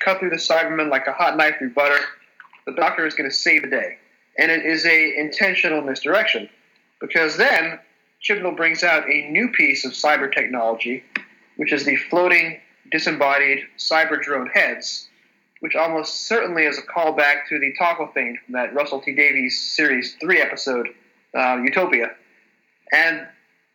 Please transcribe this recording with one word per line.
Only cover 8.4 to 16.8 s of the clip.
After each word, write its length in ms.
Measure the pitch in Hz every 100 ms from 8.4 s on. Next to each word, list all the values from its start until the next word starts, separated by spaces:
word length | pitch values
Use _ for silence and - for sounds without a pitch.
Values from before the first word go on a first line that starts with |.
| 180 160
brings 280 | 165 156
out 260 | 175 156 139
a 200 | 147 147
new 180 | 165 240
piece 360 | - 147 135 131
of 80 |
cyber 380 | - 151 143 135
technology, 720 | 135 127 127 113 113 120 127 - - - _ _ -
which 180 | 147
is 120 | 147 139
the 100 | 127
floating, 640 | - 170 180 170 165 160 _ _ _
disembodied 720 | 156 170 151 139 143 143 139 - -
cyber 440 | - 160 160 151
drone 260 | 143 139 127
heads, 640 | 202 143 117 - - - _ _ _ _ _
which 160 | 156 151
almost 520 | 160 160 151 - -
certainly 380 | 226 180 170 151
is 120 |
a 60 | 139